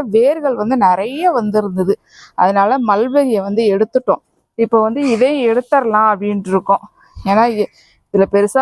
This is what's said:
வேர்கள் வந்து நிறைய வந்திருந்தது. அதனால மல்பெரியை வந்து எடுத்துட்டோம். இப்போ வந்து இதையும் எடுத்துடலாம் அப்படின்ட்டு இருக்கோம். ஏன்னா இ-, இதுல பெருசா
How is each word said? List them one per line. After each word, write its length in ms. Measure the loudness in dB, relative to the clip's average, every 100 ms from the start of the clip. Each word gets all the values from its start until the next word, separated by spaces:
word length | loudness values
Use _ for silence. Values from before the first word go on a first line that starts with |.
| 0
வேர்கள் 460 | 2 2 0 -2 -4
வந்து 220 | -2 2
நிறைய 540 | 2 2 -4 -2 -2
வந்திருந்தது. 640 | 0 -2 -2 -2 -2 -2 -4 _ -20 -10 -2
அதனால 440 | 0 2 0 0 0
மல்பெரியை 540 | 0 0 0 0 0
வந்து 220 | -2 -2 0
எடுத்துட்டோம். 540 | 0 0 -2 -2 -4 _ _ _ -4
இப்போ 200 | 0 0
வந்து 200 | 0 -2 -2
இதையும் 380 | 0 0 0 0
எடுத்துடலாம் 640 | -2 0 0 2 2 0
அப்படின்ட்டு 420 | 0 -4 -4 -2
இருக்கோம். 300 | -2 0 -2 -4 _ _ -8
ஏன்னா 260 | -2 2 2
இ-, 180 | 0 -6 _ _ _ _
இதுல 120 | 0 2
பெருசா 340 | 2 0 0